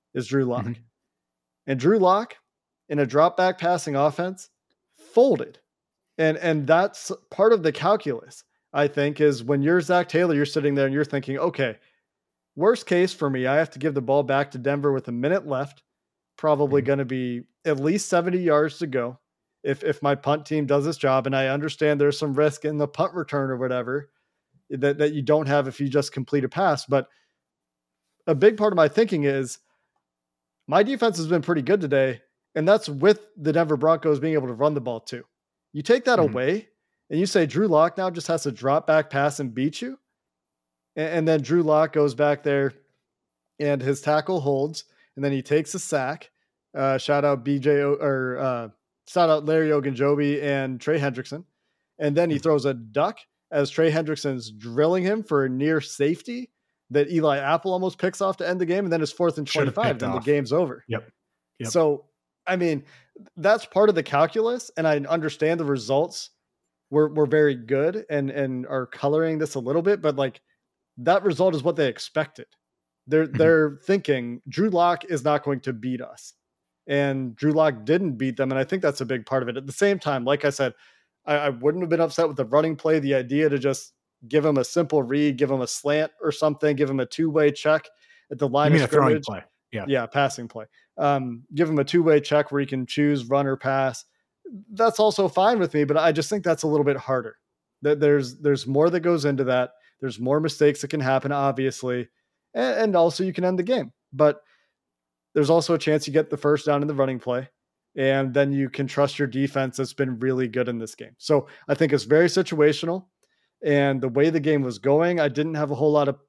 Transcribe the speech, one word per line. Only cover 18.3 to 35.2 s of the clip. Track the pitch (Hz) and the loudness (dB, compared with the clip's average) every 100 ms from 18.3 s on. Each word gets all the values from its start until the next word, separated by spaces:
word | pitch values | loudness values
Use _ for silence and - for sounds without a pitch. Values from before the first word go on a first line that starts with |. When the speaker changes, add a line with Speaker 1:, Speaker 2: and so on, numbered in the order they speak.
| 180 | 0
Speaker 1:
yards | 170 147 156 139 | 2 2 2 -2
to | 160 | -6
go | 127 120 127 _ _ _ _ | -4 -6 -8 _ _ _ _
if, | 143 135 | -6 -4
if | 156 143 | -2 -2
my | 143 | 0
punt | 139 143 151 143 | -2 0 -2 -2
team | 156 | -4
does | 143 143 147 | 0 0 0
its | - | -2
job." | 139 131 131 | 0 0 0
And | 135 | -2
I | 135 | 0
understand | 143 151 - 151 143 | -2 -4 -2 0 2
there's | 147 143 | 2 0
some | 156 | -2
risk | 135 151 143 | 0 0 0
in | 151 147 | -6 -4
the | 147 | -4
punt | - 185 | -2 -4
return | 180 156 143 135 | -4 -6 -4 -4
or | 127 | -4
whatever | 131 127 120 139 143 _ _ _ _ _ - | -4 -4 -4 -6 -8 _ _ _ _ _ -14
that, | 135 143 147 | -2 -2 2
that | 151 | 0
you | 151 | 0
don't | 139 151 139 | 2 2 2
have | 143 135 | 0 0
if | 123 | -4
you | 143 | -2
just | 147 139 | -2 -2
complete | - 127 147 | -6 -2 -2
a | 127 | -2
pass. | 160 185 143 - | -2 0 0 0
But | 139 - _ _ _ _ _ _ _ _ _ _ _ - | -2 -2 _ _ _ _ _ _ _ _ _ _ _ -2
a | |
big | 147 208 214 | 4 4 4
part | 208 | 0
of | 180 | 4
my | 151 | 2
thinking | 214 233 175 | 4 0 0
is | 143 139 127 - _ _ _ _ _ _ _ _ _ _ - | 0 0 -4 -8 _ _ _ _ _ _ _ _ _ _ 0
my | 165 | 2
defense | 214 269 233 170 | 2 2 0 0
has | 160 | 0
been | 170 | 0
pretty | 156 165 | 0 -2
good | 135 202 | 0 0
today, | 151 139 131 113 _ _ _ | 2 2 2 -2 _ _ _
and | 156 160 | -2 2
that's | 214 190 | 2 2
with | 143 180 208 - - | 0 2 2 0 -8
the | 151 | -2
Denver | 156 160 151 | 0 2 2
Broncos | 160 160 160 143 | 2 2 2 0
being | 156 | 0
able | 156 127 | -2 -2
to | |
run | 113 147 | 0 0
the | 147 | 0
ball | 123 113 | -6 -8
too. | - 123 | -10 -14